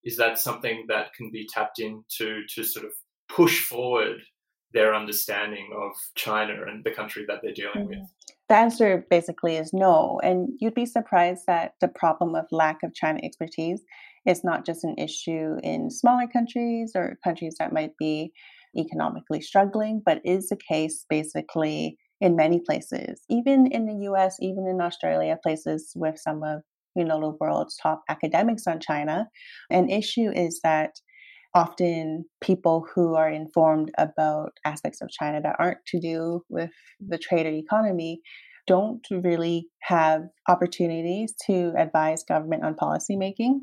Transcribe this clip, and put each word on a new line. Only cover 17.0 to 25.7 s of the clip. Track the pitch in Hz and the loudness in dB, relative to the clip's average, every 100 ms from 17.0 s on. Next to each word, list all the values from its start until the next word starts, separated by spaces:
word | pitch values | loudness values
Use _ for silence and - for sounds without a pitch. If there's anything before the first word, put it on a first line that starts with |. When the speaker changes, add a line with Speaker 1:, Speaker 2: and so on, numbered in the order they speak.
| 175 - | -4 -4
Speaker 2:
countries | - 165 160 160 | -4 -4 -8 -6
that | 160 | -4
might | 160 156 - | -2 -4 -4
be | 156 151 165 _ - - _ - | -2 -2 -6 _ -20 -20 _ -6
economically | 160 160 156 - - 156 | -6 -2 -4 -4 -6 -8
struggling, | - 196 202 214 214 220 | 2 4 4 0 -2 0
but | 208 160 | 0 0
is | - 185 190 | 0 -2 0
the | 202 - | -6 -2
case | 156 156 156 - | -2 -2 -6 -2
basically | 156 156 160 156 165 156 151 156 - _ _ | -2 -2 -8 -6 -2 -2 -2 -6 -8 _ _
in | 190 170 | 2 4
many | 156 175 | 4 4
places, | 170 147 - - - - _ | 2 -4 -4 -8 -8 -12 _
even | 233 240 277 254 | 0 4 6 6
in | 233 220 | 4 -4
the | 208 | -4
U | 202 196 | -2 2
S, | 190 190 | 2 0
even | 190 190 190 | -6 -4 -4
in | 185 | -2
Australia, | 175 - 165 160 160 160 | -2 -2 -2 0 0 -2
places | 165 156 156 | -2 -2 -4